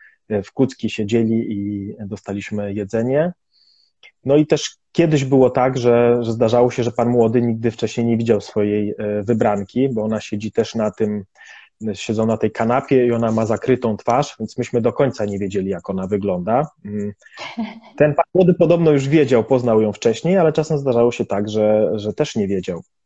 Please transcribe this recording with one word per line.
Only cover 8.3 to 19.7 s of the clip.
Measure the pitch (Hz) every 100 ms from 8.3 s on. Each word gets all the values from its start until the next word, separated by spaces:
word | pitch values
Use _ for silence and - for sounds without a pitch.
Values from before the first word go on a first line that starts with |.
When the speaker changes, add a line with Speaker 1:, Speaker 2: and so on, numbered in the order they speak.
| 104
Speaker 1:
swojej, | - 110 104 104 104 -
e, | 107 104
wybranki, | 101 113 110 101 95 123 135
bo | 113
ona | 107 110
siedzi | - 107 107
też | - 107 113
na | 107
tym, | - 107 104 95 _ - - - _ 110
siedzą | 95 - 110 113
na | 110
tej | 110
kanapie | - 113 123 - 131 120
i |
ona | 117 117
ma | 110 110
zakrytą | 107 - 123 113 104
twarz, | - 123 151 -
więc | 110 -
myśmy | 117 123
do | 117
końca | - 139 - 104
nie | 98
wiedzieli, | 98 98 95
jak | 90 -
ona | 95 92
wygląda. | 104 101 90 87 120 151 _ 101
Mm. | 104 104 - _ - -
Speaker 2:
<laughs> | - 208 - - -
Speaker 1:
Ten | 151 147
pan | -
młody | 180 180
podobno | 175 165 170 160
już | 143 135
wiedział, | 156 127 123
poznał | 107 131 120